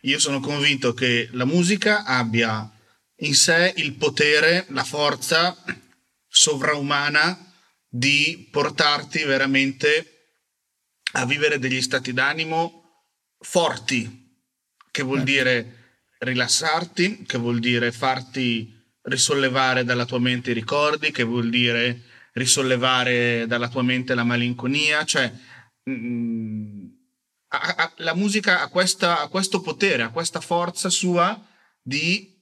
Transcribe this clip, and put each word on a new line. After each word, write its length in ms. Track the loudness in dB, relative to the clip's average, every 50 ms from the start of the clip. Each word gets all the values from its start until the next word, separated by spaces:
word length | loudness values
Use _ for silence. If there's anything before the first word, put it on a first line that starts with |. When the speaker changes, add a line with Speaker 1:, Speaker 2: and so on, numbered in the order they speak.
Speaker 1:
Io 180 | 0 0 0 0
sono 200 | 0 0 0 -4
convinto 520 | -4 -4 -2 0 2 0 0 2 0 -2 0
che 360 | 0 0 2 2 0 -2 -4 -4
la 120 | -2 -2
musica 580 | 2 2 2 2 2 0 2 2 0 0 0 0
abbia 680 | 0 0 0 0 0 0 0 2 0 0 -4 -6 -10 _ _ _ _ _ _ _ _ _ _
in 140 | -4 0 2
sé 380 | 4 4 4 4 4 4 2 0
il 160 | -2 -6 -6 -4
potere, 720 | 0 -2 0 2 2 2 4 4 4 4 4 2 2 0 -4
la 140 | -6 -4 -4
forza 720 | -4 -2 0 0 0 0 -2 -2 0 2 2 2 0 -2 -6 -14 -14 -14 -14 _ _ _ _ _ _ _ _ _
sovraumana 1300 | _ 4 4 4 4 2 0 0 0 0 0 0 0 0 2 0 2 2 4 2 2 0 -4 -14 -20 _ _ _ _ _ _ _
di 600 | _ -4 0 2 4 4 4 2 0 -2 -6 -16 -4
portarti 720 | -2 -2 -2 0 0 2 2 2 2 0 -4 -6 -4 -4 0
veramente 920 | 0 2 2 2 2 2 2 2 0 -2 0 2 2 2 2 0 -6 _ _ _ _ _ _ _ _ _ _ _ _ _ _ _ _ _ _ _ -4 -2
a 120 | -2 0
vivere 340 | 0 0 0 2 0 0 0
degli 220 | -2 -2 -2 -2
stati 320 | -2 -2 -2 -4 -4 -4 -2
d'animo 920 | 0 0 0 0 -4 -4 -2 -2 -2 -2 -2 -6 -16 _ _ _ _ _ _ _ _ _ _ _ _
forti, 960 | -18 0 2 2 2 2 -2 -4 -4 -2 -2 -2 -2 -4 -12 -18 _ _ _ _ _ _ _ _ _ _ _ _ -20 _
che 120 | -6 -6 -4
vuol 160 | -2 -2 0
Speaker 2:
Certo. 120 | 0 2
Speaker 1:
dire 420 | 2 2 2 2 2 0 -2 -8 -18 -20 -20 _ _ _ _ _ _ _
rilassarti, 1040 | -6 -4 -2 -2 0 0 0 0 2 0 0 0 -2 -4 -2 0 0 0 0 -6 -10
che 140 | -6 -4
vuol 220 | -2 -2 0 -2 0
dire 320 | 0 2 2 2 0 -2
farti 840 | -2 -2 -2 -2 -2 -2 -6 -8 -6 -2 0 0 0 -2 -4 -10 -16 _ _ _ _ _ _
risollevare 800 | -6 -2 0 2 2 2 2 2 2 2 2 2 2 2 0 0
dalla 220 | 0 0 0 0
tua 140 | -2 0 0
mente 320 | 0 0 0 -2 -2 -4
i 20 | -4
ricordi, 580 | -4 -2 -2 0 0 2 0 0 0 -2 -4
che 120 | -2 0 -2
vuol 260 | 0 0 -2 -2 0
dire 540 | 0 2 2 2 2 0 0 -2 -4 -6 -12 _ -20 -20 -20 _ _
risollevare 1120 | -4 0 0 2 2 2 0 2 2 2 2 2 2 2 2 2 2 2 2 0 -2 -2
dalla 220 | -2 -2 -2 -2 -2
tua 120 | -2 0
mente 320 | 0 0 0 0 -2 -2 -2
la 100 | 0 2
malinconia, 800 | 2 2 0 0 -2 -2 -4 -4 -2 -2 0 0 0 0 0 0
cioè, 280 | 0 0 0 0 0 -4 -12 -20 -20 -20 -20 -20 _ _ _ _ -8
mm, 1000 | -8 -6 -6 -6 -4 -4 -4 -4 -4 -4 -6 -6 -6 -8 -8 -10 -12 -16 -16 -18 -20 _ _ _ _ _ _ _ _ _ _ _
a-, 260 | -6 -4 -4 -4 -2
a-, 160 | -2 -4 -4 _
la 160 | -6 -4 -2 -2
musica 480 | 0 0 0 0 0 2 2 0 0
ha 60 | 0
questa, 540 | -2 0 0 0 0 0 0 0 0 2 0
ha 60 | -2 -2
questo 320 | -2 -4 -2 0 -2 -4
potere, 420 | -4 -6 -4 0 0 0 2 0 -2
ha 60 | -2
questa 300 | -4 -6 -6 -4 -6 -8
forza 480 | -4 -2 -2 0 0 -2 -4 -4 -2 -2
sua 540 | -2 0 0 2 2 4 2 2 0 -4 -12 _ _ _ _ _ _ _
di 560 | _ -6 -4 -2 0 0 -2 -2 -4 _ _ _